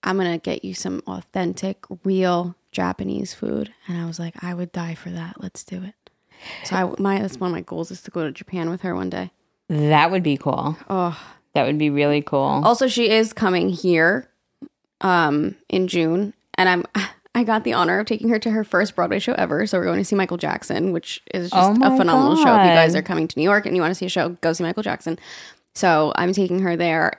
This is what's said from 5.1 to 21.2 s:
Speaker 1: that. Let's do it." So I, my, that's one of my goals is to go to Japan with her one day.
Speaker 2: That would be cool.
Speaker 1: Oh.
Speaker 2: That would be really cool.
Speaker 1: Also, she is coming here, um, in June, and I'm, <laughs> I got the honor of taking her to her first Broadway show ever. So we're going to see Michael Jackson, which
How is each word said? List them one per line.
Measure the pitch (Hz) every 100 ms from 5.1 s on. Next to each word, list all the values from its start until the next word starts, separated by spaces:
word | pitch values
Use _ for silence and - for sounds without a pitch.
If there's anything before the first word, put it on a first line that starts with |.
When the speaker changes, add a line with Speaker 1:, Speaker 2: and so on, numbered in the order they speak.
Speaker 1:
that. | 175 165 -
Let's | 185 -
do | - 180
it." | 185 - _ _ _ _ - -
So | - 185
I, | 185 -
my, | 196 196
that's | 196 -
one | 180
of |
my | 170
goals | 175 175 165
is | 180
to | -
go | 175
to | 156
Japan | - - 180 165
with | 180
her | 185
one | 175 185
day. | 180 185 _ _ _ _
Speaker 2:
That | 151 147 151 165
would | 185
be | 165 139
cool. | 143 - 143 160 -
Speaker 1:
Oh. | 190 175 160 - - _
Speaker 2:
That | - 127
would | 151
be | 151
really | 143 147 147
cool. | 143 143 139 139
Speaker 1:
Also, | 147 233 262
she | 226 233
is | 220 220
coming | - 220 180 180
here, | 170 185 165 165 220 - _ _ _ - _ _ _
um, | 190 180 156 147 160 196 _
in | 190 185
June, | 180 160 170 208 - _ -
and | 185
I'm, | 180 -
<laughs> | 202 190 - _
I | 233
got | 226 220
the | -
honor | - 233 185
of | 214
taking | 214 226
her | 233
to | 226
her | 220
first | 208 185 202 -
Broadway | 175 196
show | 220
ever. | - 180 147 208
So | 185
we're |
going | 180 175
to | 196
see | 202
Michael | 185 175
Jackson, | - - - - 180
which | 170 - -